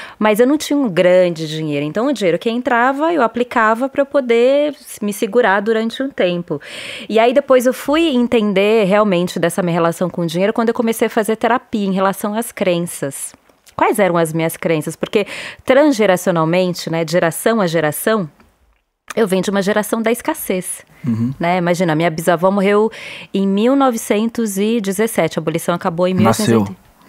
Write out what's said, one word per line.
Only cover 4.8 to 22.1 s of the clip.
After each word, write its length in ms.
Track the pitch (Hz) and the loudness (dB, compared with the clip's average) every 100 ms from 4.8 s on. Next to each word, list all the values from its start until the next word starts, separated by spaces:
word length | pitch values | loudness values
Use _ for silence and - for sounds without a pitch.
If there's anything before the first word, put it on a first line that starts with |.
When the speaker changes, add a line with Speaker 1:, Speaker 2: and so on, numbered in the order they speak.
| - - | -16 -8
Speaker 1:
me 100 | 208 | -6
segurar 480 | 202 220 233 220 202 | -4 0 2 2 2
durante 420 | 208 220 226 - | 0 -2 -2 -4
um 60 | 277 | -6
tempo. 500 | - 185 175 175 147 - - - - 220 | -2 -2 -2 -6 -8 -8 -16 -14 -14 -2
E 80 | 214 | 2
aí 160 | 240 | 4
depois 320 | 262 277 254 240 | 2 4 4 4
eu 80 | |
fui 360 | - - 311 330 247 | 0 -2 0 2 0
entender 680 | 233 240 208 190 208 226 185 | 2 0 2 2 2 4 4
realmente 540 | 208 214 175 180 180 | 2 2 2 0 -2
dessa 240 | 170 196 | -2 0
minha 100 | 175 | 0
relação 360 | 170 165 165 175 | 0 0 0 -4
com 100 | - | -4
o 60 | 170 | -4
dinheiro 260 | 170 202 | 0 0
quando 160 | - 226 | 0 0
eu 60 | 233 | 0
comecei 320 | 226 226 220 | -2 0 -2
a 20 | |
fazer 260 | 233 214 220 | 0 -2 -2
terapia 500 | 226 254 - 220 196 | 0 0 -2 -4 -2
em 60 | |
relação 400 | 190 190 190 208 214 | 0 0 -2 -6 -6
às 160 | 233 | -8
crenças. 840 | - 185 175 175 - 139 - - - _ _ - - | -2 0 0 -2 -6 -8 -8 -14 -16 _ _ -16 -2
Quais 240 | 370 208 | 0 2
eram 180 | 185 170 | 2 2
as 160 | 160 | 0
minhas 240 | 160 165 - | 0 -4 -2
crenças? 380 | 165 156 160 - | -2 -2 -2 -8
Porque 320 | - 208 196 - - - - 262 302 220 | -2 -2 -2 -8 -14 -8 2 4 4 4
transgeracionalmente, 920 | 202 180 196 170 160 180 180 175 165 | 2 2 2 0 2 2 0 -4 -4
né, 140 | 165 | -4
de 80 | 160 | 0
geração 480 | 175 170 - 226 226 | 0 0 0 0 0
a 60 | 175 | 0
geração, 600 | 160 151 147 220 220 160 - _ _ _ _ _ _ - 214 | 0 -2 -2 -2 -2 -4 -12 _ _ _ _ _ _ -6 -2
eu 100 | 214 | 0
venho 140 | 190 | 0
de 80 | 180 | 0
uma 120 | 202 | 0
geração 400 | 190 214 208 226 | 0 0 0 -2
da 100 | 226 | 0
escassez, 720 | 247 - 311 - 185 - - - - 127 | -2 -4 -6 -4 -4 -6 -12 -18 -8 -4
Speaker 2:
Uhum. 280 | 113 120 139 | -2 -2 -2
Speaker 1:
né? 180 | 170 185 | 0 0
Imagina, 380 | 175 170 175 156 | 0 0 0 2
minha 140 | |
bisavó 420 | 170 | 0